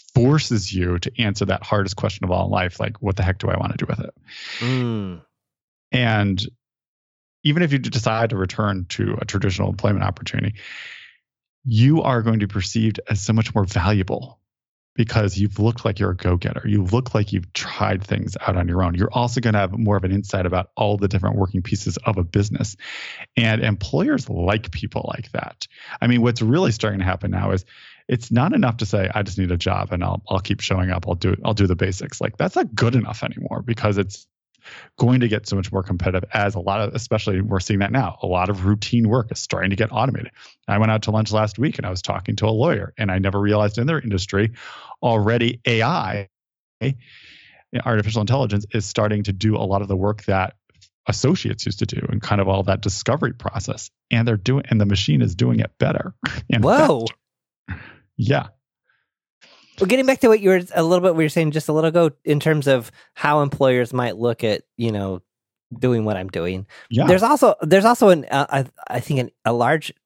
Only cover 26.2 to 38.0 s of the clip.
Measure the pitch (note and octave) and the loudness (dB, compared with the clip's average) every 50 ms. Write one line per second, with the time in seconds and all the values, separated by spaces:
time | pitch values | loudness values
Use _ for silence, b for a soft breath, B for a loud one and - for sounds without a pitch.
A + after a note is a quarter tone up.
26.2 | A2+ A#2+ A2+ - A2+ A2 B2+ E3 F#3+ E3 A2 - - G#2+ G2+ F#2+ F#2 F#2 F#2 F#2 | 4 2 2 2 2 2 2 4 2 2 0 0 -2 -2 -2 0 0 -2 -2 -2
27.2 | - F#2+ F#2 F#2 F#2+ G2 F#2+ F2+ - b b b b b b b b b A#2+ A#2 | -2 -4 -2 -2 -2 0 -2 -2 -4 b b b b b b b b b -4 -4
28.2 | A#2 - A2+ A#2+ C3+ F3+ C#4+ - F3 B2 A2+ - A2+ G2 - G#2 F#2+ G2 - A2 | -2 0 0 2 2 2 2 2 2 0 0 -2 -2 -2 0 0 0 0 -2 -2
29.2 | G2+ F#2+ F2+ G2+ F#2+ F2 F2+ F2 - G2 F#2+ F#2+ F#2+ G2 - F2+ F#2 F#2 F#2 F2+ | -4 -4 -2 -2 -2 0 0 -2 0 -2 -2 -2 -2 -4 -4 -4 -2 -2 -2 -4
30.2 | - - G2 F#2+ F#2 - G2+ - - - G2 F#2 F2+ F#2 F#2 F2 E2+ F2+ F2 E2+ | -4 -2 -2 -2 -2 -2 -4 -4 -2 -2 -2 0 0 0 -2 -2 -2 -4 -4 -2
31.2 | - F#2 F#2 - - - G#2+ F#2+ G2+ F#2 F2+ E2 G2+ G2 F#2+ F#2+ - - - - | 0 0 0 0 0 -2 0 2 2 2 2 0 0 -2 -2 -4 -8 -10 -8 -6
32.2 | - - - - - D4 - F#4 F4+ E3+ A2+ G#2 - A2+ B2 B2+ G2+ - A2+ - | -6 -6 -4 -2 -4 -2 0 -2 -2 -2 0 0 0 2 2 2 0 -2 -6 -8
33.2 | - - - - - - - - - A#2+ A#2 - - G#2+ G#2 G2+ G2 F#2+ - - | -8 -10 -8 -8 -10 -8 -8 -8 -6 -6 -4 -2 0 0 2 0 -2 -2 -4 -14
34.2 | - _ _ _ _ _ _ _ B B B B B B B - - A#2+ B2+ B2+ | -20 _ _ _ _ _ _ _ B B B B B B B 2 4 4 4 4
35.2 | A#2+ A2+ G#2+ G#2 - - G2+ G2 F#2 - - F#2+ F#2+ - F#2+ F2 F2+ F#2+ F2+ F#2 | 4 2 0 -2 -2 -2 -4 -4 -2 -2 -2 -4 -2 -2 -2 -2 -2 0 -2 -2
36.2 | F2+ - - A2 G2+ G2+ G2+ G2 F2 G2 G2 G#2+ G#2+ G2+ - A#2 G#2+ - A#2 G#2+ | -2 -2 -2 0 0 0 -2 -2 -2 -2 -2 -2 -2 -4 -4 -6 -4 -2 -2 -2
37.2 | - - G2 F#2 F#2+ A2 G2 F#2+ F#2 - A2 G2 G2+ G2+ A2 C3+ | 0 0 0 0 0 0 -2 -2 -2 0 0 0 0 0 0 0